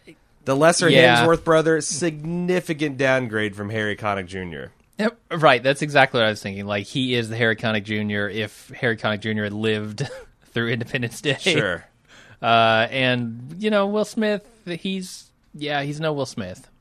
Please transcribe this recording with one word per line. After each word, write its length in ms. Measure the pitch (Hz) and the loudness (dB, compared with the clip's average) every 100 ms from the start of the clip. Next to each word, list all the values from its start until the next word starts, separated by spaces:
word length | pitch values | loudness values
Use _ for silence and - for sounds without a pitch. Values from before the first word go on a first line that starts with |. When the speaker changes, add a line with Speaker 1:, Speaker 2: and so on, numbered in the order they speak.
| - - _ _ - | -20 -20 _ _ -4
Speaker 1:
The 100 | 135 | 4
lesser 320 | 160 175 170 | 4 6 6
Speaker 2:
Yeah. 360 | 135 127 120 117 | 8 8 8 6
Speaker 1:
Hemsworth 180 | 165 | 4
brother, 360 | - 160 160 160 | 4 4 4 2
significant 1120 | - 156 175 151 156 175 180 180 175 151 151 131 | 0 -4 -4 -4 -6 -4 -2 -2 -2 -4 -4 0
downgrade 580 | 135 131 123 107 107 | 2 2 0 -2 -4
from 140 | 98 101 | -4 -6
Harry 280 | 110 107 98 | -4 -4 -4
Connick 300 | 110 101 90 | -4 -4 -6
Junior. 460 | 95 90 76 64 - _ - | -10 -10 -10 -14 -18 _ -6
Speaker 2:
Yep, 200 | 214 233 _ 170 | -4 -6 _ 2
right, 240 | 151 127 | 6 6
that's 200 | 127 143 | 4 0
exactly 380 | 151 143 131 127 | 2 4 4 4
what 60 | 110 | 0
I 40 | |
was 120 | 104 | 0
thinking. 240 | 104 98 101 | -6 -8 -4
Like, 180 | 104 | -4
he 300 | 101 139 131 | -4 -4 -2
is 140 | 123 113 | -2 -2
the 80 | 113 | 0
Harry 200 | 120 107 | 0 0
Connick 280 | 117 110 | -2 -2
Junior 440 | 104 107 104 104 101 | -2 -4 -2 -4 -4
if 400 | 101 104 - - - | -4 -8 -10 -20 -4
Harry 200 | 123 113 | -2 -2
Connick 240 | 113 104 | -2 -4
Junior 240 | 110 107 | -4 -4
had 80 | 104 | -4
lived 540 | 104 110 107 107 107 139 - - | -2 -2 -2 -4 -8 -10 -10 -18
<laughs> 160 | _ _ | _ _
through 160 | 120 117 | -4 -2
Independence 520 | 117 120 135 117 - | -4 -4 -6 -6 -4
Day. 160 | 151 135 | -4 -2
Speaker 1:
Sure. 440 | - 156 104 85 - _ _ - - - | 0 0 0 -4 -8 _ _ -20 -20 -6
Speaker 2:
Uh, 460 | 117 117 113 110 113 | 2 4 6 4 2
and, 640 | 135 127 123 117 117 127 170 | 0 0 0 -2 -8 -14 -6
you 120 | 214 | -2
know, 160 | 208 196 | 0 0
Will 180 | 214 | -2
Smith, 400 | 208 - 214 208 - _ - | -2 -2 -2 -2 -6 _ -12
he's, 640 | 170 196 190 185 - - _ _ | -8 -6 -6 -8 -14 -20 _ _
yeah, 280 | 151 147 147 | -10 -4 -4
he's 160 | 143 147 | -4 -4
no 120 | 160 | -2
Will 140 | 147 131 | -2 -4
Smith. 420 | - 92 92 - _ | -6 -10 -12 -18 _